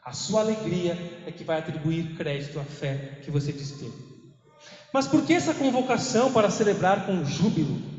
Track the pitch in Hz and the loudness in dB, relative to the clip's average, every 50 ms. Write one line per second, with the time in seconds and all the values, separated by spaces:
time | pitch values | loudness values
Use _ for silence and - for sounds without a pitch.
0 | _ 123 - - - - 220 220 214 220 214 - - 170 180 180 175 170 165 170 | _ -12 -10 -8 -6 0 2 2 2 2 0 -2 -2 -2 -2 0 0 0 -2 -2
1 | - - - - - 156 147 - - 165 160 156 156 160 143 156 151 165 165 165 | -8 -12 -12 -12 -14 -14 -14 -12 -4 -2 -2 -2 -2 -4 -8 -4 -2 -2 -2 -2
2 | 160 - - - 165 151 143 139 143 - - 151 139 - - - 147 139 135 139 | -2 -6 -6 -6 -4 -4 -4 -4 -6 -8 -8 -10 -10 -10 -8 -6 -4 -4 -4 -4
3 | 139 135 - - - - 147 143 139 139 - - 139 - - - 123 113 - - | -6 -10 -14 -12 -10 -2 -2 0 0 0 -6 -6 -8 -10 -10 -10 -12 -12 -12 -14
4 | - - - - - - - _ _ _ _ - - - - - - - - 269 | -18 -20 -20 -20 -20 -20 -20 _ _ _ _ -20 -20 -20 -20 -20 -16 -2 0 0
5 | 269 - - 311 - - 330 349 - 311 311 - 277 269 226 254 254 262 247 220 | 2 4 2 2 4 4 2 4 4 0 0 2 2 2 2 2 2 2 0 0
6 | - - - 220 254 262 254 233 208 196 - - 220 208 190 - 160 185 196 202 | 0 2 4 4 4 6 6 6 4 4 4 4 4 2 4 4 4 4 4 2
7 | - - 190 175 147 139 139 - 180 220 175 160 151 143 - - - - - | 2 -2 0 0 0 -2 0 2 2 2 4 2 0 0 -2 -4 -6 -10 -12